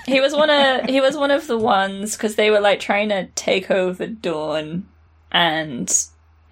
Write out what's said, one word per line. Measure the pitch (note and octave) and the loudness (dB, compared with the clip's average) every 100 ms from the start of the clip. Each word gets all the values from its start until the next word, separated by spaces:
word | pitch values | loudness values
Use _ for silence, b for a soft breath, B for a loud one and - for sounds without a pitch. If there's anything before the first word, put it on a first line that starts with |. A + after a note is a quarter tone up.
| - | -2
He | C4 | 2
was | C4+ | 2
one | D4 D4+ | 2 2
of, | C#4+ C#4 B3+ A#3 | 4 2 2 0
he | C4+ | 2
was | C4+ D4+ | 2 2
one | C#4+ | 0
of | C#4 - | 0 0
the | A3+ | -2
ones, | A3+ G3 G3 G3 G#3 - | 2 2 0 -4 -8 -4
'cause | G#3+ G#3+ | -4 2
they | G#3+ | 4
were, | G#3 | 4
like, | G3+ F#3 | 4 2
trying | - G3+ G#3+ | 0 -2 0
to | G3 F3 | -2 -4
take | - - G3 F#3 | -6 -2 0 0
over | F#3+ F#3 F#3 F3 | 0 0 -2 -8
Dorne, | A3 F3+ D#3 D#3 D#3 D#3 E3+ - _ _ _ - | -6 -6 -4 -4 -4 -6 -8 -10 _ _ _ -2
and | F3 E3+ D#3 D#3 - F#3 - - _ _ _ - | 0 2 0 -4 -6 -2 -2 -4 _ _ _ -4